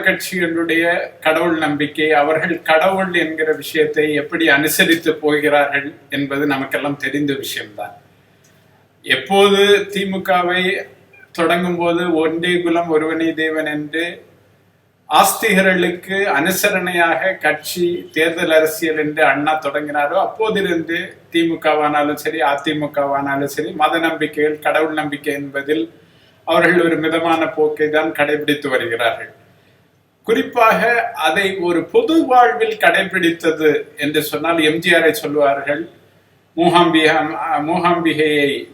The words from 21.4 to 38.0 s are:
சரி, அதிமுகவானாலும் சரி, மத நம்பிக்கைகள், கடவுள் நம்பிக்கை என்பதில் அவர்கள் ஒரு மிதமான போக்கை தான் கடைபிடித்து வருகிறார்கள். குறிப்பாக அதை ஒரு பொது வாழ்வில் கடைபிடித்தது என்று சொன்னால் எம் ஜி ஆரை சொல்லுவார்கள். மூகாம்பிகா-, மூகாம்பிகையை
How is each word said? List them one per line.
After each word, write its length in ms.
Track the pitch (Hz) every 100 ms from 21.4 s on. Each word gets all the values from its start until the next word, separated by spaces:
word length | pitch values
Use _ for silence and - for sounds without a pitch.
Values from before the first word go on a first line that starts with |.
| 165 156 156 151 147 151 147 147
சரி, 160 | 156 160 143
அதிமுகவானாலும் 1000 | 143 156 151 147 147 139 139 139 139 143 -
சரி, 160 | 147 151
மத 120 | 156 170 165
நம்பிக்கைகள், 540 | 156 151 151 151 151 151
கடவுள் 280 | 147 156 156
நம்பிக்கை 320 | 147 143 147 139
என்பதில் 440 | 139 139 139 160 165 - _ _ _ _ -
அவர்கள் 380 | 165 170 175 165
ஒரு 80 | 156 160
மிதமான 360 | 165 165 160 156 -
போக்கை 320 | 151 151 151
தான் 240 | 151 165 160
கடைபிடித்து 480 | 147 147 143 143 139 127
வருகிறார்கள். 580 | 117 113 117 113 - - _ _ _ _ _ _ _ _ -
குறிப்பாக 640 | 233 - 247 226 185 220 240 - - 160
அதை 200 | 180 196 190 175
ஒரு 140 | 170 - 226
பொது 200 | - 330 269
வாழ்வில் 480 | 254 240 - 220 - 170
கடைபிடித்தது 880 | 175 190 - 170 - 165 151 156 143 - -
என்று 260 | 147 151 147
சொன்னால் 340 | 147 160 170 151
எம் 100 | 165 180
ஜி 60 | 170
ஆரை 160 | 156 147
சொல்லுவார்கள். 600 | 143 147 143 117 139 147 175 - _ _ _ _ _ -
மூகாம்பிகா-, 720 | 180 170 170 160 156 156 151 - - 147 147
மூகாம்பிகையை 800 | 180 170 170